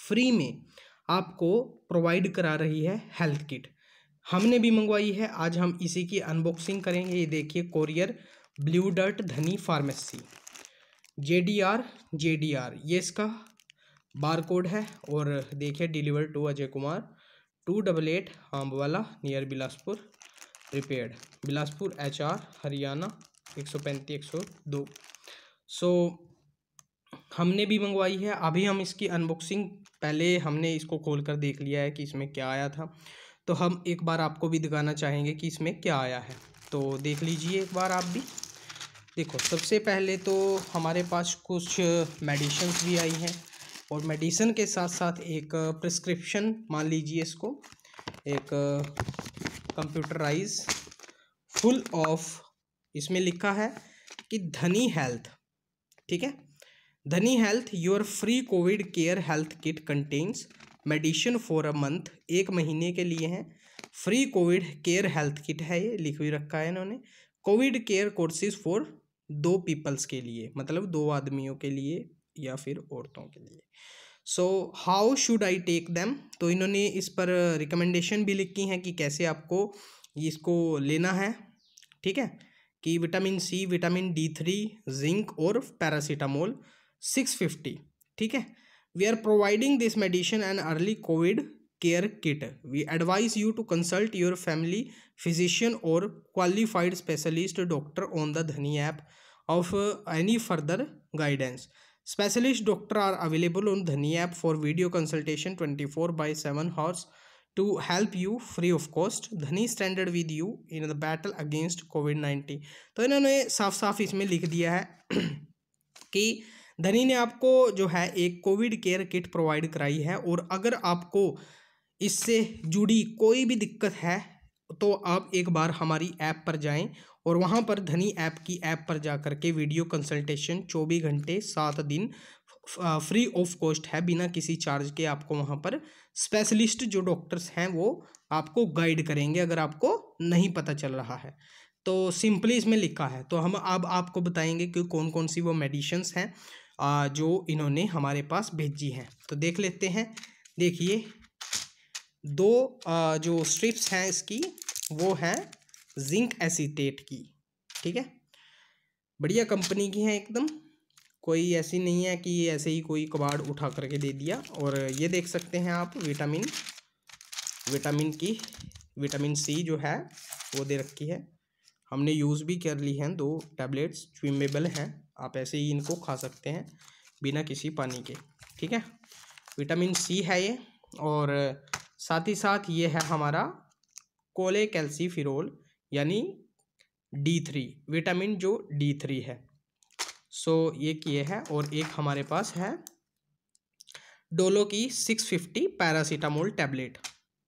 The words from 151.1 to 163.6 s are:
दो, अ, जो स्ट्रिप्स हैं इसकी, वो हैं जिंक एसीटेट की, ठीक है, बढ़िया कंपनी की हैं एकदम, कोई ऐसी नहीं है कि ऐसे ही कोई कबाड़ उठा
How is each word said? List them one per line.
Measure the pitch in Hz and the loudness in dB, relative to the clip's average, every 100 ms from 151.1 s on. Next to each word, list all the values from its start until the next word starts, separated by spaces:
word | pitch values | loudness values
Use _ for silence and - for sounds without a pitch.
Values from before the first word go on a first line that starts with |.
| - - _ - - - _ _ - - _ 147 | -14 -20 _ -8 -6 -8 _ _ -18 -18 _ -6
दो, | 147 196 240 262 - 180 | 4 6 6 4 -2 -2
अ, | 165 160 156 | 2 2 2
जो | 160 170 | 2 2
स्ट्रिप्स | 160 - 226 226 - | 2 2 2 2 0
हैं | 185 190 | 0 0
इसकी, | 185 - 214 359 - - - - | -2 -4 -4 -4 -6 -10 -8 -6
वो | 151 180 | 0 2
हैं | - 170 233 403 - _ - _ - | 2 0 0 -4 -16 _ -20 _ -10
जिंक | 135 185 240 - | -2 0 0 0
एसीटेट | 165 165 147 147 139 135 | -2 0 -4 -2 -4 -4
की, | - - - _ _ _ _ - | -14 -14 -16 _ _ _ _ -8
ठीक | 175 226 | -6 -4
है, | 254 - _ _ _ _ _ _ _ _ _ _ | -6 -14 _ _ _ _ _ _ _ _ _ _
बढ़िया | 151 214 | 0 2
कंपनी | 226 202 175 196 202 | 2 0 0 0 0
की | 202 | 2
हैं | 214 | 2
एकदम, | 208 202 226 302 311 - _ _ _ _ _ | 2 -2 0 0 -2 -18 _ _ _ _ _
कोई | - 165 175 | 0 2 4
ऐसी | 170 156 180 | 2 0 0
नहीं | 180 175 185 | 2 2 2
है | 180 | -2
कि | 180 175 165 | 0 2 2
ऐसे | 151 160 | 0 0
ही | 160 | -2
कोई | 160 156 156 | 0 -2 -2
कबाड़ | 151 143 147 | 0 0 0
उठा | 147 143 | -4 -4